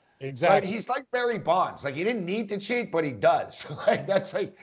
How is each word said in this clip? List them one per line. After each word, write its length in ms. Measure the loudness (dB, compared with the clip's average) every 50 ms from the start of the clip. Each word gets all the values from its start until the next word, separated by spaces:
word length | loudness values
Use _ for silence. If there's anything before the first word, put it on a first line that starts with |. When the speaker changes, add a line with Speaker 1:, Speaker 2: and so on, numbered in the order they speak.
| _ _ _ -12
Speaker 1:
Exactly. 360 | -10 -10 -4 0 4 6 6
Speaker 2:
Right? 80 | 6 4
He's 240 | 2 -4 -4 -4 -4
like 220 | -4 -4 -4 -4
Barry 260 | -2 0 0 0 0 0
Bonds. 440 | 2 2 4 4 2 0 -2 -6 -6
Like, 120 | -6 -4
he 80 | -2 -2
didn't 220 | -2 -2 -2 -2
need 220 | -4 -4 -4 -4 -4
to 80 | -6 -6
cheat, 340 | -4 -2 -2 -2 -2 -2
but 120 | 0 0 0
he 80 | 0
does. 540 | 0 2 4 4 4 4 2 -4 -10 -12 -12 -12 -10 -2
<laughs> 100 | 2 2
Like, 180 | 2 2 2 0
that's 260 | -2 -2 -2 -2 -4
like, 220 | -4 -4 -6 -8 -14